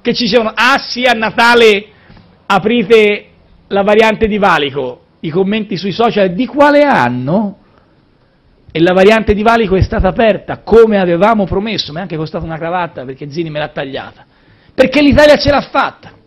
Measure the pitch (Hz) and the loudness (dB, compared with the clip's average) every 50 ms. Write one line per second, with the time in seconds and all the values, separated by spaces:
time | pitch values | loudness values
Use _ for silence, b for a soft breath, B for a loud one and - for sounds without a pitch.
0 | _ 240 233 - 247 208 208 240 220 220 214 - 226 247 277 262 - - - 233 | _ -4 -4 -4 -4 0 0 0 -2 -2 -2 0 0 2 0 0 -2 -8 -8 -2
1 | 254 254 233 226 220 220 - 247 233 233 240 240 233 220 208 196 202 b b b | 0 0 0 0 -2 -4 0 0 2 4 4 6 4 4 4 2 -4 b b b
2 | b b b b b b b _ _ - 202 190 160 226 240 240 226 175 233 220 | b b b b b b b _ _ -2 -2 0 0 0 0 0 2 4 4 4
3 | 214 208 208 202 - _ _ _ _ _ _ _ _ _ 202 196 196 208 214 214 | 4 2 0 -4 -8 _ _ _ _ _ _ _ _ _ -4 -2 0 2 2 4
4 | 220 220 214 160 226 214 214 202 202 196 170 151 147 143 127 143 131 127 123 _ | 2 2 0 0 -2 -2 0 0 0 2 2 0 -2 -4 -6 -6 -8 -8 -10 _
5 | _ _ _ _ - 165 139 185 190 190 208 220 208 214 240 - 170 202 170 - | _ _ _ _ -10 -6 -2 -2 -2 -2 -2 -4 -4 -6 -8 -6 -6 -6 -2 -2
6 | 226 233 - 208 190 185 175 185 254 240 247 294 285 294 294 285 294 285 240 165 | -2 0 0 0 -2 -2 -2 -4 -6 -4 0 0 2 4 4 4 2 2 2 2
7 | 123 120 123 123 127 135 170 202 220 202 190 b b b b b b b b b | 0 0 -2 -4 -4 -2 -2 -2 -2 -4 -8 b b b b b b b b b
8 | b _ _ _ _ _ _ _ _ _ _ _ _ - - 156 165 180 180 185 | b _ _ _ _ _ _ _ _ _ _ _ _ -10 -2 0 0 2 4 4
9 | 190 202 220 220 208 - 208 196 214 226 233 233 226 175 190 185 - - 220 214 | 4 4 4 2 0 0 -2 0 2 2 2 2 0 0 0 0 0 -2 -2 -2
10 | - 185 165 214 233 220 196 151 - - 165 - - - 202 226 226 220 208 196 | -2 -2 0 2 0 0 0 -2 -6 -10 -12 -12 -2 2 6 6 6 6 4 0
11 | 190 175 170 170 196 214 233 214 196 160 180 196 202 226 208 160 - - 147 165 | 0 0 0 2 2 2 2 0 0 -2 -4 -6 -4 -4 -6 -6 -8 -8 -10 -12
12 | 196 160 175 156 160 156 - 175 165 165 160 151 165 165 175 180 175 160 - 156 | -10 -8 -8 -8 -8 -8 -8 -10 -8 -8 -10 -8 -8 -6 -4 -4 -6 -6 -8 -14
13 | 127 127 135 _ 147 147 135 170 170 160 151 151 151 151 - 165 143 135 131 127 | -14 -14 -14 _ -14 -10 -8 -8 -8 -6 -6 -8 -8 -6 -8 -10 -10 -8 -10 -12
14 | 101 - - - - b b b b b b b b b b - 262 262 - 294 | -12 -14 -18 -20 -20 b b b b b b b b b b 0 0 2 2 2
15 | 294 285 226 277 302 302 294 254 285 277 285 254 185 - - 285 240 143 - _ | 2 4 4 6 6 6 4 4 2 0 0 -2 -2 -2 -4 -4 -4 -4 -8 _
16 | - - - _ _ | -20 -20 -20 _ _